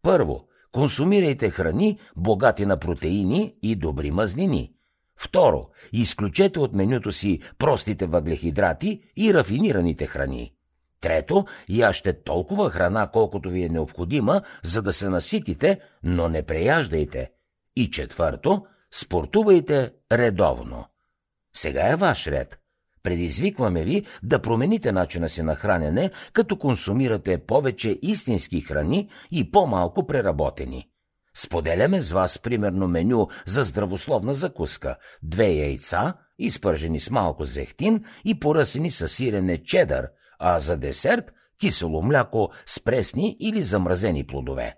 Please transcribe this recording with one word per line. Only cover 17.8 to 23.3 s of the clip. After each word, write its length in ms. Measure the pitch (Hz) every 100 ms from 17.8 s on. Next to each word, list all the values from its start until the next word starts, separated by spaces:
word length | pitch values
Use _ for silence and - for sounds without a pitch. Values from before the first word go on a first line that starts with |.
| 117
четвърто, 760 | - 67 - 82 - 165 196 - _ _
спортувайте 1000 | - - 90 73 208 214 180 139 147 120 _ _
редовно. 720 | 113 120 92 85 60 57 62 52 _ _ _ _ _ _
Сега 360 | - 76 67 92
е 80 | 165
ваш 300 | 185 - -
ред. 340 | 69 - - _ _ _ _
Предизвикваме 840 | - 87 85